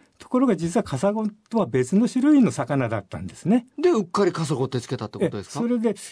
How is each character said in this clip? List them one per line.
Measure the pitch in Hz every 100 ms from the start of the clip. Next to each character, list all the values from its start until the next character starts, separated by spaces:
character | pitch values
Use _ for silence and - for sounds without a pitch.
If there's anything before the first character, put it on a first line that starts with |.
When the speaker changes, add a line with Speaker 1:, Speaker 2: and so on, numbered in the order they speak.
| _ _
Speaker 1:
と | -
こ | 254
ろ | 262
が | 180
実 | 165 220
は |
カ | - 131
サ | 196
ゴ | 208 214 - _
と | 226
は | 170
別 | 127 127 190
の | 240
種 | 254
類 | 277 294
の | 208
魚 | 120 135 143 120
だ | 107
っ | -
た | 78
ん | 92
で | -
す | 151
ね。 | 240 240 -
Speaker 2:
で、 | 349
う | 330
っ | 175
か | - 196
り |
カ | 160 160
サ | 139
ゴ | 127
っ |
て | 127
つ | -
け | 127
た | 107
っ |
て | 104
こ | -
と | 107
で |
す | 95
か？ | 143
Speaker 1:
え | 233
え。 |
そ |
れ | 240
で | 226 202 -